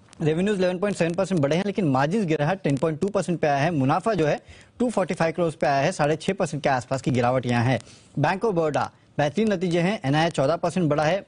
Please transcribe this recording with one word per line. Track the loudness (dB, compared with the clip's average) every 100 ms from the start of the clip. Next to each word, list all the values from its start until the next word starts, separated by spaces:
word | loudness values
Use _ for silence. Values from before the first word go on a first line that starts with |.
| -20 -4
Revenues | -2 0 0 0
eleven | 0 0
point | -4 0
seven | -2
percent | -2 -2 0
बढ़े | 0 0
हैं, | -2
लेकिन | -2 0
मार्जिन | 2 2 0 0
गिरा | 0 0
है, | -2
टेन | -2 0
पॉइंट | 0 -2
टू | -2
परसेंट | -2 -2 0
पे | 0
आया | 2
है। | 2
मुनाफा | 2 2 2 0
जो | 0 0
है | 0 -6 -20 -12 -2
टू | 0
फ़ोर्टी | 0 -2
फ़ाइव | 0 0 0
करोड़ | -2
पे | 0 0
आया | 2
है, | 2
साढ़े | 2 0 0
छह | -2
परसेंट | -2 -2 -2
के | 0
आसपास | 0 -2 -4
की | 0
गिरावट | 2 2 0 0
यहाँ | 0
है। | 2 0 -4 -20 -10 -2
बैंक | 0 0 -2
ऑफ | 0
बड़ौदा | 0 -2 -4 _ _ -2
बेहतरीन | -2 0 0
नतीजे | 0 0 0
हैं, | 0 -2 0
एनआईआई | 0 0
चौदह | 0 0 0
परसेंट | -2 0 0
बढ़ा | 2
है। | 0 -2